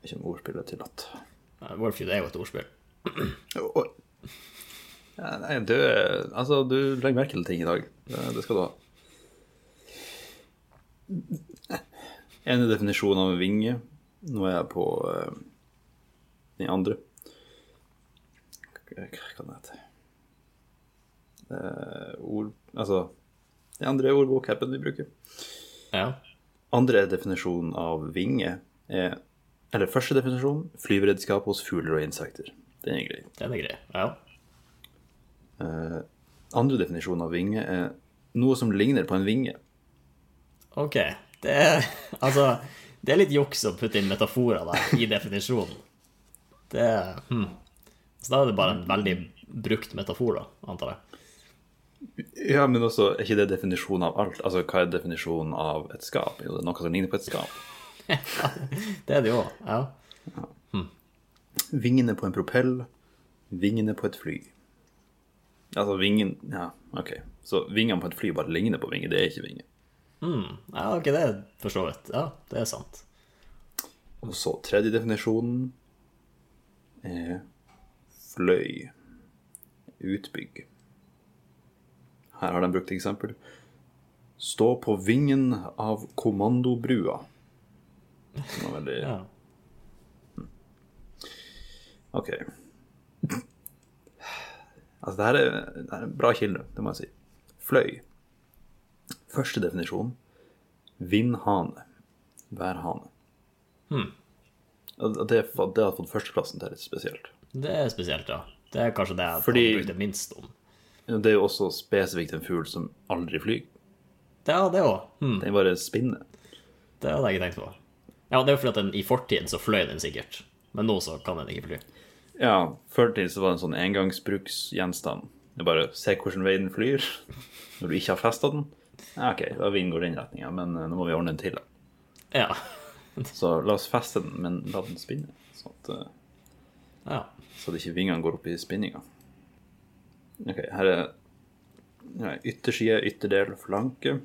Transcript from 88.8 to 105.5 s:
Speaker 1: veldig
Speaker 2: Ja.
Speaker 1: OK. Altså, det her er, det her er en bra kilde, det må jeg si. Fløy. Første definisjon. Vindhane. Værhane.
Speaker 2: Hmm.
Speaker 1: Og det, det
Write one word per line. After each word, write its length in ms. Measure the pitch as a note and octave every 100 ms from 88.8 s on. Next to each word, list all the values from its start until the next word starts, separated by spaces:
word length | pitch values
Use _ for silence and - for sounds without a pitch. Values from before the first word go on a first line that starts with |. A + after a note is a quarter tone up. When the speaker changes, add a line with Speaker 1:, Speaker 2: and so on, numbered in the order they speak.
Speaker 1:
veldig 140 | C#2+ B1
Speaker 2:
Ja. 160 | C#2 F#2 F#2+ _ _ _ _ - - - - - _ - - - _ _ _ _ - - - - - - - - - _ _
Speaker 1:
OK. 200 | - - - - - - _ _ _ _ _ - - - _ - _ _ _ _ _ - - - - - - _ _
Altså, 160 | - F#2+
det 80 | G#2+
her 100 | C#3
er, 120 | C3 A2+ -
det 180 | - -
her 80 | -
er 80 | A2+
en 80 | C#3
bra 140 | B2+
kilde, 300 | A2+ G#2 F#2+ - -
det 80 |
må 100 | G#2+
jeg 120 | F#2+ -
si. 40 | _ _ _ _ _
Fløy. 280 | - C3 - - - _ _ _ _ _ - _ _ _ _ - _
Første 340 | - C3+ -
definisjon. 520 | F2 F2 E2+ G2 A2+ B2+ _ _ _ _ _ _ _ _
Vindhane. 840 | F2+ G#2 A#2+ A#2 - G2+ E2 - - _ _ _ _ _ -
Værhane. 600 | - F#2 E2 D#2+ - - _ _ _ _ _ _ _ _
Speaker 2:
Hmm. 200 | C#3+ F#2+ - _ _ _ _ _ _ -
Speaker 1:
Og 240 | - A2 G#2+
det, 240 | G#2+ A2+
det 400 | -